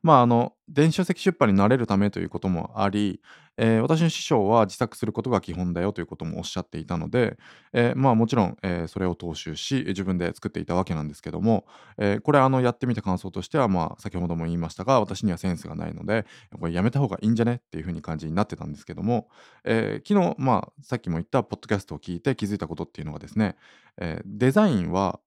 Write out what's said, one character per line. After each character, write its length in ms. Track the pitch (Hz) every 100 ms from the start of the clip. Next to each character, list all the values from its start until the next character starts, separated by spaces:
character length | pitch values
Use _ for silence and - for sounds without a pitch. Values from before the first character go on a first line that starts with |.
ま 140 | 165 143
あ、 60 |
あ 40 | 120
の、 280 | 120 127 _ -
電 240 | 143 165
子 40 | 160
書 80 |
籍 180 | 180 180
出 140 | 196 170
版 160 | 117
に 60 | 98
慣 80 | 101
れ 100 | 127
る 100 | 113
た 100 | 98
め 120 | 101
と 100 | 95
い 60 | 85
う 40 |
こ 100 | -
と 80 | 95
も 340 | 87 82 107
あ 60 | 98
り、 320 | 104 101 90 - - _ -
え 220 | 113 110
ー、 20 |
私 180 | 127 160
の 80 | 165
師 140 | -
匠 260 | - 135 98
は 160 | 113 101
自 120 | -
作 180 | 120 -
す 100 | 110
る 60 |
こ 100 | 113
と 80 | 117
が 120 | 107
基 100 | -
本 200 | 85 90
だ 80 | 85
よ 100 | 95
と 80 | 101
い 40 |
う 20 | 82
こ 100 | 82
と 80 |
も 140 | 85 80
お 40 |
っ 20 | 87
し 100 | 92
ゃ 60 |
っ 80 | -
て 80 | 80
い 80 | 80
た 120 | 87
の 120 | 80
で、 280 | 123 110 - - - _
え 180 | 123 120
ー、 40 | 127
ま 160 | 135
あ、 40 | 113
も 100 | 113
ち 100 | 117
ろ 80 | 92
ん、 120 | -
え 220 | 95 87 80
ー、 20 |
そ 120 | -
れ 60 | 92
を 100 | 85
踏 180 | 87
襲 240 | 78 82 76
し、 260 | - 135 -
自 180 | 92 95
分 120 | 90
で 100 | 87
作 140 | - 101
っ 40 |
て 100 | 87
い 40 | 80
た 100 | 87
わ 100 | 92
け 100 | 82
な 60 |
ん 80 | 76
で 40 | 71
す 60 |
け 100 | -
ど 100 | 80
も、 240 | 107 107 _ - - -
え 180 | 101 104
ー、 20 |
こ 100 | -
れ、 80 | 143
あ 80 | 135
の、 140 | 131
や 100 | 123
っ 60 | 120
て 80 | 123
み 100 | 110
た 60 |
感 160 | 101 90
想 140 | 95
と 100 | 98
し 80 | 92
て 80 | 151
は、 100 | 120
ま 300 | 90 80 -
あ、 40 |
先 140 | 98 90
ほ 100 | 85
ど 80 | 82
も 80 | 82
言 80 |
い 40 | 85
ま 120 | 82
し 60 | -
た 100 | 98
が、 160 | 131
私 220 | 104 98
に 80 | 104
は 40 | 85
セ 120 | 92
ン 80 | 85
ス 100 | 82
が 80 | 82
な 100 | 80
い 40 |
の 120 | 82 85
で、 200 | 110 104 - - -
「こ 100 | 85
れ 40 |
や 100 | 85
め 100 | 107
た 80 | 139
方 100 | 139
が 80 | 95
い 60 | 107
い 20 |
ん 60 | 113
じ 60 |
ゃ 40 | 117
ね？」 100 | 120 _
っ 20 |
て 60 | 80
い 40 |
う 20 |
ふ 60 | 82
う 20 |
に 100 | 80
感 160 | 78 78
じ 100 | 78
に 60 |
な 100 | 82
っ 40 | 107
て 80 | -
た 80 |
ん 80 | 80
で 80 | 73
す 60 | -
け 80 |
ど 100 | 82
も、 240 | 98 120 - _ - _ -
え 360 | 113 104 107
ー、 60 | -
昨 260 | 202 175 -
日、 60 |
ま 280 | 135 107 -
あ、 120 | -
さ 140 | - 120
っ 40 |
き 100 | -
も 80 | 82
言 60 |
っ 20 | 85
た 180 | 90
ポ 120 | - -
ッ 40 |
ド 80 | -
キ 60 |
ャ 60 | 101
ス 60 | -
ト 100 | 76
を 40 |
聞 160 | - 85
い 60 |
て 140 | 143 -
気 80 | 101
づ 100 | 101
い 20 |
た 80 | 80
こ 80 | 82
と 80 | 85
っ 20 |
て 120 | -
い 20 |
う 40 | 76
の 60 |
が 60 | 76
で 80 | -
す 100 | 110
ね、 200 | 104 - - _ _ -
え 240 | 87 82
ー、 20 | -
デ 260 | 104 127
ザ 160 | 208 208
イ 160 | 110
ン 80 | 85
は 260 | 90 95 -